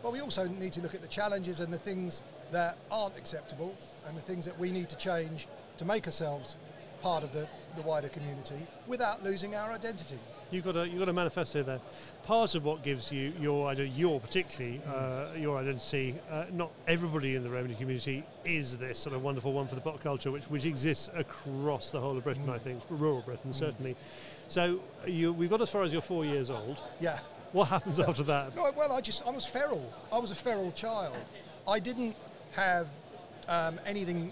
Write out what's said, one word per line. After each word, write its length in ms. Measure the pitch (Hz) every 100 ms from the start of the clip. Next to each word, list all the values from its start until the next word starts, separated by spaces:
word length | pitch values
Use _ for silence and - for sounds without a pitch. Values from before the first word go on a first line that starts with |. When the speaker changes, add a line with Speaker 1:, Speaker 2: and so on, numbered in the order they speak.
Speaker 1:
But 100 | 233
we 60 | 254
also 240 | 285 190 180
need 240 | 190 185
to 80 | 170
look 120 | 170
at 80 | 190
the 60 | -
challenges 520 | 190 208 202 180 165
and 120 | 165
the 60 | 190
things 420 | 208 185 180 - - - -
that 260 | 170 170 170 -
aren't 260 | 220 196 -
acceptable 580 | - 151 - 143 175 190 - - 151
and 80 | 160
the 60 |
things 240 | 185 180 160
that 120 | 165
we 120 | 180
need 160 | 185 175
to 80 | -
change 500 | 190 170 160 156 - - - -
to 80 | 170
make 200 | 214 170
ourselves 520 | - 156 143 127 - - - - -
part 220 | 185 160
of 100 | 147
the, 140 | 151 151 - - 165
the 60 |
wider 260 | 156 151 143
community 580 | 156 147 139 131 143 170 - 233
without 360 | 247 226 220
losing 320 | 196 196 202 208
our 160 | 214
identity. 460 | 226 226 185 151 127 - - -
Speaker 2:
You've 120 | 185
got 140 | 185 170
a, 100 | 175
you've 120 | 175
got 100 | 190
a 40 |
manifesto 500 | 175 170 180 156 147
there. 160 | 131 127 - - - -
Part 300 | - 226 208
of 100 | 170
what 200 | 147 156
gives 280 | 143 131 107
you 220 | 139 139 170
your 280 | 147 143 143
ide-, 120 | 135 139 131
your 240 | 175 139
particularly, 600 | 110 185 175 - 120 135 123
Speaker 1:
Mm. 460 | 135 131 131 156
Speaker 2:
uh, 40 | 160
your 200 | 147 139
identity, 580 | 135 127 - 143 131 131 -
uh, 140 | 156 180
not 180 | 175 170 - -
everybody 480 | 170 175 156 135 131
in 60 |
the 60 | 120
Romany 240 | 123 123
community 500 | 110 131 127 139 131 151 - 170
is 320 | 160 127 123
this 220 | 127 120
sort 160 | 151 131
of 80 |
wonderful 300 | 139 131 139
one 140 | 135 135
for 60 | 127
the 60 |
pop 180 | 160 147
culture, 280 | 151 135 139
which, 120 | 143
which 220 | 143 147 160
exists 440 | 135 156 139 - 170
across 720 | - - 143 135 147 139 -
the 100 | 139
whole 160 | 135 131
of 80 |
Britain, 220 | 131 131 143
Speaker 1:
Mm. 80 |
Speaker 2:
I 60 | 120
think, 240 | 127 123 -
rural 320 | 156 156 127
Britain, 300 | 117 117 135
Speaker 1:
Mm. 40 | 127
Speaker 2:
certainly. 400 | 151 113 131 127 - - - - -
So 320 | 180 175 185 - - -
you, 260 | 165 165
we've 160 | 170 175
got 120 | 226
as 80 | 226
far 120 | 208
as 80 | 175
you're 100 | 160
four 220 | - 170 151
years 260 | 143 127
old. 300 | 117 110 147 - -
Speaker 1:
Yeah. 200 | 165 151 - - -
Speaker 2:
What 140 | 180 165
happens 280 | 185 196 156
Speaker 1:
Yeah. 120 | 147
Speaker 2:
after 140 | 139
that? 320 | 147 143 135 330
Speaker 1:
No, 160 | 294 285
well, 140 | 294
I 100 | 262
just, 240 | 220 - 240
I 60 |
was 140 | 269 -
feral. 460 | 254 294 151 120 - -
I 80 | 226
was 100 | 220
a 60 | 190
feral 360 | 247 208 185
child. 420 | - 226 220 160 123 - - - - -
I 120 | 214
didn't 360 | 226 247 226 208 - - -
have, 360 | - 190 175 156 143 - - - - -
um, 320 | 170 165 170 202
anything 460 | 208 175 175 170